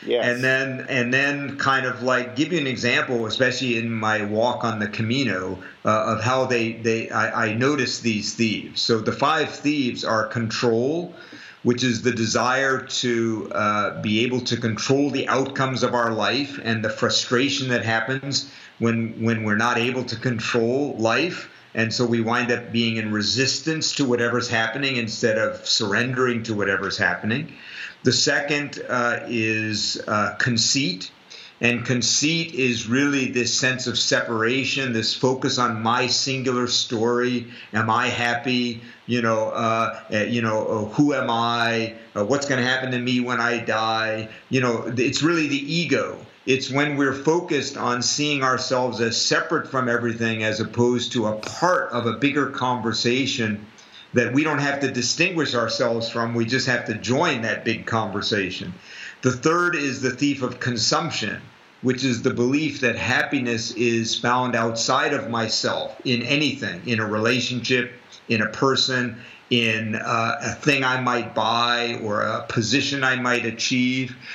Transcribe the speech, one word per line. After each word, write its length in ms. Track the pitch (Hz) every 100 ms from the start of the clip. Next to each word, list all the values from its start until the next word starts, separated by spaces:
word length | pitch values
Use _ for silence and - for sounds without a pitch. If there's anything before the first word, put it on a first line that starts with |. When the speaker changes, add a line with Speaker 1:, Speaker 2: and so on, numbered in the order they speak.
| 107
Speaker 1:
Yes. 180 | 120
Speaker 2:
And 180 | 117 123
then, 440 | 131 131 135 123 -
and 240 | 127 120
then 460 | 131 139 143 139 -
kind 260 | 135 135
of, 180 | 127 113
like, 320 | 123 123 87
give 160 | 110 156
you 80 | 170
an 80 | 131
example, 600 | 117 120 143 147 120 110
especially 500 | - 127 123 131 113
in 160 | 117
my 320 | 113 107 107
walk 400 | 104 107 120 117
on 140 | 117 107
the 100 | 101
Camino, 720 | - 113 131 120 92 92 92 - -
uh, 300 | - 110 110 107
of 60 |
how 240 | 120 131 123
they, 260 | 120 113
they, 380 | 113 113 113 -
I, 380 | 117 110 117 110
I 40 |
noticed 500 | 110 135 147 120 -
these 320 | 117 107 104
thieves. 460 | - 113 92 - -
So 200 | - 113
the 120 | 117
five 380 | 110 139 156 143
thieves 520 | - 143 151 123 -
are 240 | - 110 107
control, 880 | 120 113 - 123 113 135 165 170 - - - - -
which 220 | 120 120
is 160 | 127 113
the 120 | 123
desire 680 | 110 110 117 120 131 135 131
to, 720 | - - 127 117 113 107 -
uh, 460 | 90 104 104 101 -
be 240 | 110 107
able 160 | 123 123
to 160 | - 117
control 540 | 117 110 - 139 143
the 180 | 131 107
outcomes 540 | 123 131 - 131 123
of 120 | 117
our 180 | 120 117
life 460 | 110 101 131 139 -
and 180 | 113 110
the 80 | 110
frustration 800 | - 113 - - 123 135 139 131
that 160 | 117
happens 640 | 107 113 113 135 139 - - - - -
when, 440 | 117 113 113 -
when 220 | 113 113
we're 120 | 107 104
not 200 | 120 113
able 280 | 120 127
to 120 | 120 117
control 800 | 127 113 - 120 113 131 143 107
life. 540 | 113 120 175 - - - -
And 160 | - 110
so 140 | -
we 160 | 120 117
wind 320 | 110 123 120
up 180 | 113 -
being 260 | 117 117 113
in 160 | 107
resistance 840 | 107 98 123 135 - 160 156 147
to 100 | -
whatever's 420 | 135 120 117 120 -
happening 500 | 113 113 139 139 123
instead 420 | 113 - 117 110
of 280 | 107 - -
surrendering 760 | - 107 107 123 127 127 117
to 120 | 113
whatever's 440 | 101 98 95 95 -
happening. 560 | 90 92 107 131 160 - - - - -
The 100 | 131
second, 680 | 113 151 147 - 147 139 - -
uh, 340 | 123 120 117 113
is, 720 | 117 110 110 110 104 - - -
uh, 280 | 107 101 -
conceit. 720 | 127 113 - 139 160 185 - - - - - -
And 200 | 120 120
conceit 720 | 120 123 110 - 147 165 165
is 340 | - 127 113 107
really 420 | 127 143 139 139
this 280 | 123 117 -
sense 280 | 131 127 120
of 120 | 120
separation, 960 | - 127 120 113 113 135 123 139 131
this 220 | 113 110
focus 420 | - 127 127 135 127
on 240 | 120 110
my 280 | 110 123 127
singular 580 | - 135 131 127 123 120
story. 800 | - - 113 117 120 123 120 117 - -
Am 160 | 107 113
I 200 | 117 123
happy? 720 | 110 120 120 127 123 120 113 - - -
You 160 | 123
know, 260 | 113 110 110
uh, 520 | 117 113 113 110 - -
uh, 40 | 107
you 180 | 104 120
know, 240 | 113 110 104
uh, 180 | 110 104
who 240 | - 147
am 160 | 139 120
I? 640 | 117 117 117 117 113 113 - -
Uh, 100 | 104 104
what's 200 | 143 -
gonna 180 | 123
happen 260 | 123 131 127
to 80 | 123
me 220 | 123 123
when 200 | 123 120
I 200 | 117 117
die? 680 | 110 110 113 110 110 110 107 - -
You 100 | 131
know, 300 | 127 113 -
th-, 180 | 123 -
it's 140 | -
really 240 | 151 170 147
the 280 | 139 139
ego. 440 | 165 151 120 95 - - -
It's 240 | - 131 127
when 280 | 139 147 139
we're 180 | 139
focused 600 | 135 156 170 165 143 - 110
on 260 | 120 120
seeing 400 | 120 - 147 143
ourselves 580 | 131 123 - 127 127 107
as 160 | 117 117
separate 520 | - 151 - 160 -
from 200 | 131 120
everything 540 | 120 117 113 113 110
as 160 | 110 107
opposed 540 | - 120 120 123 -
to 160 | 123 107
a 80 | 107
part 560 | - - 175 175 -
of 140 | 120 113
a 80 |
bigger 360 | - 143 147 127
conversation 1120 | - 127 120 113 101 120 127 123 - 110 104 - - - - -
that 180 | 120 113
we 100 | 135
don't 160 | 156 143
have 220 | 143 139
to 100 | 135
distinguish 640 | 120 113 - 180 170 131
ourselves 560 | 120 113 - 123 117 113
from. 240 | 120 117
We 100 | 117
just 220 | 113 131 131
have 200 | 120 113
to 80 |
join 480 | 101 95 131 170 123
that 220 | 110 107
big 220 | 117 113 -
conversation. 880 | 113 104 98 95 104 90 - 90 - - - - -
The 80 | 127
third 460 | 123 160 175 175 165
is 260 | 143 120
the 80 | 127
thief 320 | 120 143 135
of 160 | 123 -
consumption, 800 | 123 117 - 156 160 - 104 90 - - - -
which 200 | 123 123
is 200 | 135 113
the 120 | 123
belief 460 | 110 123 143 151 -
that 160 | 120 113
happiness 720 | 113 139 143 143 120 113 - -
is 420 | 120 117 113 -
found 380 | 120 127 123 117
outside 560 | 117 113 - 135 151
of 180 | 139 113
myself, 640 | 117 110 - 120 80 - -
in 180 | - 120
anything, 580 | - 143 143 - 104 87 120
in 120 | 113
a 80 | 104
relationship, 880 | 107 113 127 - 123 113 127 120 - - - -
in 140 | 110
a 60 | 110
person, 680 | - 135 123 - 127 123 113 - - -
in, 440 | 123 113 110 110
uh, 440 | 113 123 117 113 -
a 140 | 120
thing 280 | 90 151 139
I 180 | 127 131
might 320 | 123 120 110
buy 680 | 113 107 117 120 120 120 113
or 200 | 107 104
a 220 | 110 117
position 600 | - 120 104 139 139 139
I 120 | 131 123
might 280 | 123 120
achieve, 720 | 117 113 - 127 127 131 127 - -